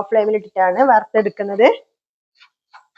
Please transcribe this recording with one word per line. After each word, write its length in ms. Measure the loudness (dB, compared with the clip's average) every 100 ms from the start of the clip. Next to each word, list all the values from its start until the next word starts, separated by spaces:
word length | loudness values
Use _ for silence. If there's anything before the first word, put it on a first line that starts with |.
| 2
ഫ്ലെയിമിൽ 300 | 0 0 -2
ഇട്ടിട്ടാണ് 420 | -4 -2 0 2 2
വറുത്തെടുക്കുന്നത്. 800 | 2 0 -2 -2 -4 -8 0 2 0 _ _ _ _ _ _ _ _ _ -20 _